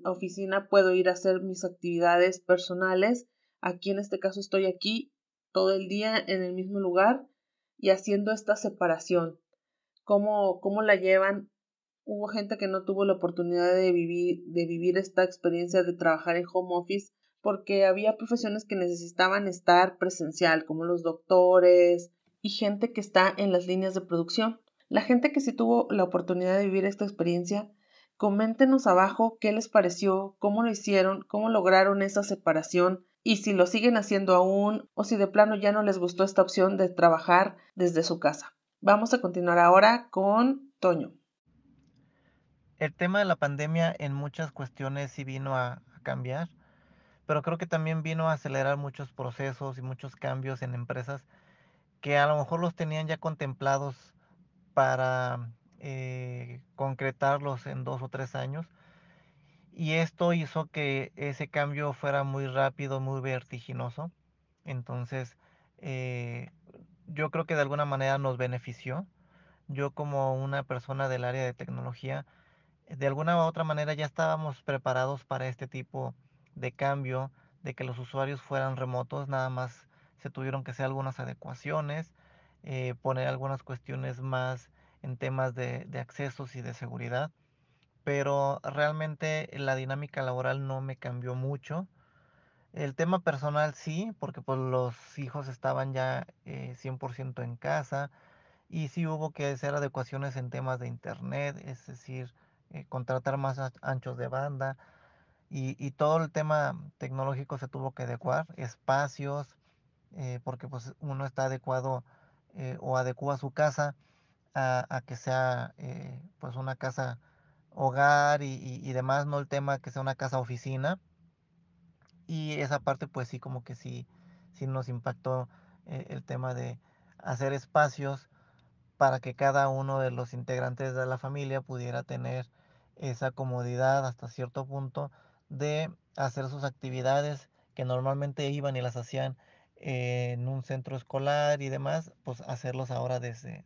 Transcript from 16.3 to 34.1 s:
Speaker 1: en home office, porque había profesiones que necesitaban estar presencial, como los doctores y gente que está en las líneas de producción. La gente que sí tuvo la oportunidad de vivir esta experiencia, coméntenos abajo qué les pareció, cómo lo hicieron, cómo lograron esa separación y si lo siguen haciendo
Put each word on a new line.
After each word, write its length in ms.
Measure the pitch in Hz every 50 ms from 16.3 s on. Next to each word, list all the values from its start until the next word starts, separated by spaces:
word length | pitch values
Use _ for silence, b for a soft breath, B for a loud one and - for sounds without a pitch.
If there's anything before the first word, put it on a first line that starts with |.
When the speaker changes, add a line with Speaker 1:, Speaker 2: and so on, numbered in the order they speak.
| 170
Speaker 1:
en 100 | 175 175 175 -
home 220 | 185 180 180 175
office, 360 | 175 175 175 196 202 196 - _ _ _ _ _ _ -
porque 400 | 208 196 190 - - 196 196 196
había 320 | 190 185 202 208 214 214 214
profesiones 480 | 226 226 240 233 233 214 208 214 214
que 100 | - 208
necesitaban 720 | 190 180 175 175 170 170 170 - - 185 185 196 202 202 190
estar 520 | 175 - - - 175 175 185 185 - -
presencial, 640 | 180 185 180 - 165 156 156 - 180 165 160 160 160
como 180 | - 156 160 165
los 200 | 170 175 175 165
doctores 1080 | 165 165 - _ - 190 180 180 180 185 185 180 180 180 180 175 175 175 175 175 - _ _ _ _ _ _
y 80 | - 208
gente 420 | 202 - 220 202 208 202 233 233
que 100 | - 214
está 300 | 196 - - 185 185 196 190 190
en 140 | 202 196
las 160 | 180 180 180 185
líneas 260 | 185 185 190 190 185
de 80 | 190
producción. 580 | 180 - 170 170 170 170 - - 220 226 226 - _ _ _ _ _ -
La 120 | - 214
gente 300 | 208 - 247 240 254 294
que 100 | 294 277
sí 120 | 277 254 -
tuvo 320 | - 233 226 240 240 - -
la 120 | 202 202 185
oportunidad 540 | 180 180 180 175 180 185 180 180 180 190 196
de 80 | 202
vivir 200 | 196 185 196 190
esta 200 | 196 196 202 208
experiencia, 640 | 196 202 - 165 175 175 175 175 175 202 208 214 - b b b b b b b b b -
coméntenos 680 | 214 208 196 208 220 220 226 226 269 262 269 262 262 220
abajo 500 | 180 180 190 196 - - 226 226 226 -
qué 120 | - 214
les 160 | 208 220 226 -
pareció, 680 | - 214 190 175 175 - 202 196 190 190 196 196 - _
cómo 240 | - 208 202 220 233
lo 80 | 233
hicieron, 500 | 208 208 - 208 202 190 185 190 190 180 - -
cómo 220 | - 208 214 226
lograron 520 | 226 214 180 185 185 190 190 196 196 202
esa 220 | 196 196 196 208 202
separación 840 | - 196 - - 170 156 156 156 - - 180 180 185 185 180 b b b b
y 160 | - 226 220 196
si 160 | - 214 202
lo 140 | 185 180 -
siguen 280 | - 220 220 247 233
haciendo 380 | 214 202 -